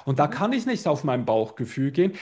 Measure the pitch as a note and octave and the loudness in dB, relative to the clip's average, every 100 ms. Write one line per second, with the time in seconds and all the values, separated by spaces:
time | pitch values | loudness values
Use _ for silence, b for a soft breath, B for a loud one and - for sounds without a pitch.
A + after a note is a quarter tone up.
0 | C#3 C3 D3 - G#3+ C4 C4 A#3+ E3 D3 | -2 2 2 0 0 0 -2 0 0 0
1 | D3 B2+ A#2 A2+ A2 - A#2 C3+ C#3 C3+ | 0 0 2 2 0 -4 -6 -2 0 2
2 | F#3+ G3 | 0 0